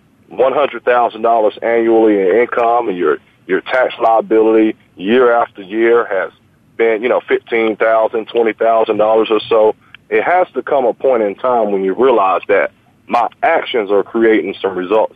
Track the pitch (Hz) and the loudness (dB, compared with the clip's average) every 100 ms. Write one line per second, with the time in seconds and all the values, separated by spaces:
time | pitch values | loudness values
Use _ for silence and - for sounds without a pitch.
0 | _ _ _ 95 131 135 135 120 - 123 | _ _ _ -2 -2 0 -2 -2 -2 0
1 | 113 110 117 117 107 - 113 117 113 113 | 0 -2 0 2 0 -2 -2 0 2 4
2 | 110 101 92 107 120 - 117 120 117 90 | 4 2 2 2 0 0 0 0 -2 -4
3 | 78 71 _ _ - 90 - 127 120 - | -2 -4 _ _ -6 -6 -2 -2 -2 0
4 | 117 113 101 110 110 113 110 - _ - | 0 0 2 2 4 2 0 -2 _ -10
5 | 95 127 120 117 117 - 92 110 117 120 | -2 2 2 2 -2 -8 -10 -2 2 2
6 | 101 95 82 _ _ _ _ - 113 107 | 0 -4 -6 _ _ _ _ -4 -2 0
7 | 120 98 - 131 - 117 113 104 113 113 | 0 -2 -2 -4 -2 -2 -2 0 0 2
8 | 110 113 104 117 113 - 113 113 110 104 | 0 -4 -4 -2 -2 0 0 2 0 0
9 | 107 110 107 107 - 113 107 - _ - | 2 2 2 -2 0 2 2 0 _ -20
10 | - 107 117 180 180 131 - 143 123 - | -4 -2 0 0 0 -4 -4 -2 -2 -2
11 | 139 120 104 95 127 120 104 98 95 90 | -2 0 -2 -4 -2 -2 0 -2 -2 0
12 | 131 113 95 87 - 98 69 _ _ _ | 2 2 0 -2 0 0 -2 _ _ _
13 | - 120 - - 151 165 - 123 98 101 | -6 -2 -2 -2 -2 -2 -2 -4 0 0
14 | 92 117 113 110 90 90 98 92 90 107 | 0 0 2 2 0 -6 -6 -6 -2 -2
15 | - | -2